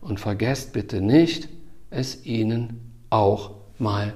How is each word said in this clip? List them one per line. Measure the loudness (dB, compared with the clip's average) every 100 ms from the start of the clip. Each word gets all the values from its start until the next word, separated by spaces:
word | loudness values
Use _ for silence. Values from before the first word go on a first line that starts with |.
Und | -6 -4
vergesst | -2 0 0 0 -2
bitte | -6 -4 0
nicht, | 6 6 6 2 -8 -12 -12 -14 -10
es | -4 -4 -6 -4
ihnen | 0 0 0 -2 -8 -12 -16 0
auch | 4 4 4 -2 -14 -18 -4
mal | 0 0 -2